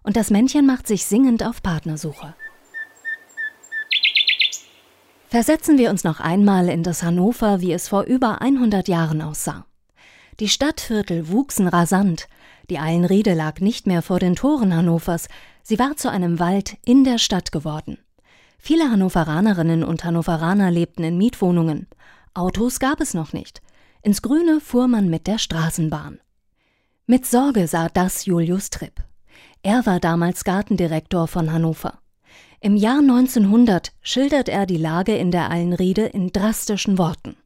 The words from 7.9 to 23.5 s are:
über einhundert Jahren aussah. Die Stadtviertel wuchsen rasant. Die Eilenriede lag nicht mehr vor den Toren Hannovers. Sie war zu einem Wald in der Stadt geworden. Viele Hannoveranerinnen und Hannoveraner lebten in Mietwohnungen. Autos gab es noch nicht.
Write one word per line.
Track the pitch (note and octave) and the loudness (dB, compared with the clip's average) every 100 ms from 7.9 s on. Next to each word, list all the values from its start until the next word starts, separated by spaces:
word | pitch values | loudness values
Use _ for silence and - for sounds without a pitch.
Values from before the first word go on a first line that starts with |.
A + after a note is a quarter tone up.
| G3 | -2
über | - B3+ B3 - | 0 0 0 0
einhundert | B3+ C4+ A#3+ G3+ F#3 | 0 2 2 0 0
Jahren | E3+ D#3+ D#3 | 0 0 -2
aussah. | D#3 D3+ - C3+ - _ _ _ - - _ - | -6 -8 -8 -10 -14 _ _ _ -20 -20 _ -6
Die | G#3 | -2
Stadtviertel | - C#4+ - - G#3+ - E3+ D#3 | 0 0 -2 -4 -4 -2 -4 -2
wuchsen | G#3 C4+ - F3+ | -2 -2 0 0
rasant. | F3 E3+ F#3+ G3+ D#3+ - _ - _ - | 2 2 2 2 -2 -8 _ -20 _ -10
Die | D#3+ | -6
Eilenriede | D#3 E3+ F3 F#3+ G#3+ | -2 0 2 2 2
lag | E3 D#3 D3+ | 0 -2 -2
nicht | G3 A#3+ - | -2 -2 0
mehr | F3 | 0
vor | - F3+ | 0 0
den | F3+ | 0
Toren | F3 C4+ D4+ G3+ | 0 0 2 2
Hannovers. | E3 F3 E3 E3+ E3+ - - - _ | 2 2 0 -2 -6 -6 -20 -20 _
Sie | - A3 | -4 0
war | C4 D4+ | 0 -2
zu | B3+ | -4
einem | F3+ F3 E3+ | -2 -2 0
Wald | F3 G3 - - | 0 0 -4 -6
in | - C4 | 2 4
der | C4 A#3 | 4 2
Stadt | - F#3 - | 0 -2 -2
geworden. | D#3 D#3 D3+ D3+ D3 _ _ _ _ _ _ | -6 -6 -10 -10 -16 _ _ _ _ _ _
Viele | - D#4+ D4 | 0 2 2
Hannoveranerinnen | G#3+ F#3 F3+ D#3+ D3+ G#3+ F3+ E3 E3 | 2 2 0 0 2 2 2 2 0
und | - E3 | 0 -4
Hannoveraner | E3+ E3+ E3 E3 E3 G3+ F#3+ | -2 -2 -2 -2 0 2 2
lebten | E3+ E3+ - | 2 -2 -4
in | D#3+ F3 | -4 0
Mietwohnungen. | A3+ - F#3 F3 E3 D3+ - - - - _ | 0 0 0 2 0 -2 -8 -20 -20 -20 _
Autos | - F3+ F#3 A#3+ - | -6 -4 -2 -4 -2
gab | C4 D#4 | -2 -2
es | D4 | -4
noch | E3+ D#3+ | -6 -6
nicht. | - - | -10 -14